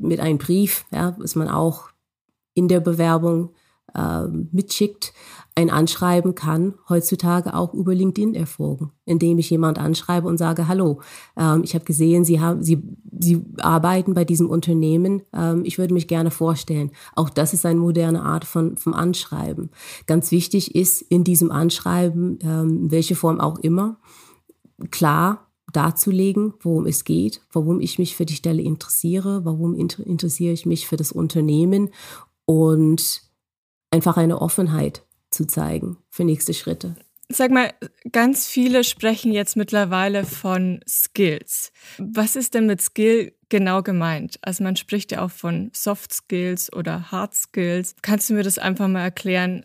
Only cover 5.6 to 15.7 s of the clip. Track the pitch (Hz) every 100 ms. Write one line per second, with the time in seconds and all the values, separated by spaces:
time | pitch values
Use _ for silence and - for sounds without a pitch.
5.6 | 170 147 160 - 180 175 180 175 156 160
6.6 | 185 190 _ 175 170 185 175 175 175 165
7.6 | 175 - 185 185 190 180 208 214 165 -
8.6 | 151 139 151 _ - 165 170 170 160 165
9.6 | 165 156 156 160 - 175 175 170 165 165
10.6 | 165 185 180 143 - - - - 160 156
11.6 | 175 165 - 151 160 175 170 160 165 170
12.6 | 165 160 - - - - 175 170 - -
13.6 | 160 165 170 185 185 180 170 165 165 170
14.6 | 165 165 156 165 185 202 190 - 165 165
15.6 | 175